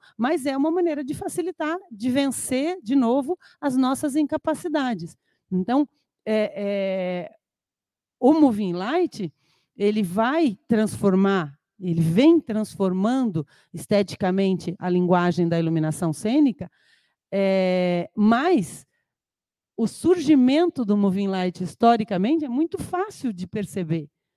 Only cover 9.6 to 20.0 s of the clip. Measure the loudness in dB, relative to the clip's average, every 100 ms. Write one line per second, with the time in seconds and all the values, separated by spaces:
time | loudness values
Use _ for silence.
9.6 | _ -4 0 0 0 0 0 2 0 -2
10.6 | 0 0 0 0 2 4 4 2 -2 -10
11.6 | _ -10 -4 0 2 4 6 6 2 -4
12.6 | -4 -2 -2 0 0 0 0 -2 -6 _
13.6 | _ -12 0 0 0 -2 -2 2 2 0
14.6 | -4 -6 -2 2 4 4 2 0 0 0
15.6 | 0 0 -2 -2 -4 -4 0 2 2 0
16.6 | -12 _ _ _ _ _ _ -2 0 2
17.6 | 2 2 0 0 -2 2 2 4 2 2
18.6 | 0 -8 -20 _ _ _ _ _ _ _
19.6 | _ -6 -6 -2